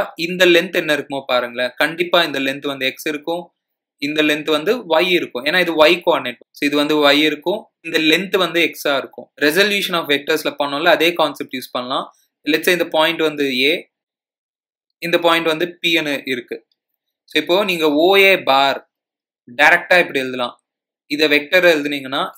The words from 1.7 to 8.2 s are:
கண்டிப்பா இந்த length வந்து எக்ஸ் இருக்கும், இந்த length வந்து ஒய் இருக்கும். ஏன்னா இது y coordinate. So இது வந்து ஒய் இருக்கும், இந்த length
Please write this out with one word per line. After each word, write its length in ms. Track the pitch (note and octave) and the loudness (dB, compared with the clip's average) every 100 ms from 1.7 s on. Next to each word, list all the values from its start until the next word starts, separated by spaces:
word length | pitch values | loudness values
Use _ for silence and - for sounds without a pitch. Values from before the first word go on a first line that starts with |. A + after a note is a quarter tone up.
| - | -2
கண்டிப்பா 380 | D3 E3 F3 F3 E3 | -2 -2 0 0 0
இந்த 100 | C#3 C3+ | -2 -4
length 240 | C#3 C#3+ | -6 -8
வந்து 140 | C3+ C3 | -4 -4
எக்ஸ் 180 | - D#3+ | -4 -6
இருக்கும், 300 | D3 D3 F3 F3 _ _ _ _ _ C#3+ | -6 -6 -8 -8 _ _ _ _ _ -4
இந்த 140 | D3+ D3+ | 0 0
length 220 | D3+ D3+ D3+ | 0 -2 -2
வந்து 160 | D#3+ B3 F3+ | 0 -2 0
ஒய் 180 | D#3+ F#3 F3 | 0 2 0
இருக்கும். 260 | B2+ B2 C#3 | -2 -6 -2
ஏன்னா 100 | F3+ | 0
இது 100 | E3+ D#3 | 0 4
y 140 | D#3 F3+ F3 | 4 4 0
coordinate. 340 | D3 B2+ A#2 _ - | 0 -2 -10 _ -6
So 60 | D3 | -2
இது 80 | D3 | 0
வந்து 120 | D3 D3+ | 0 2
ஒய் 180 | C#3+ C#3+ D#3 | 4 4 2
இருக்கும், 300 | D3 - A3 - _ E3 | 0 -4 -6 -8 _ -4
இந்த 120 | D#3+ D#3 | 0 2
length 260 | D#3+ | 2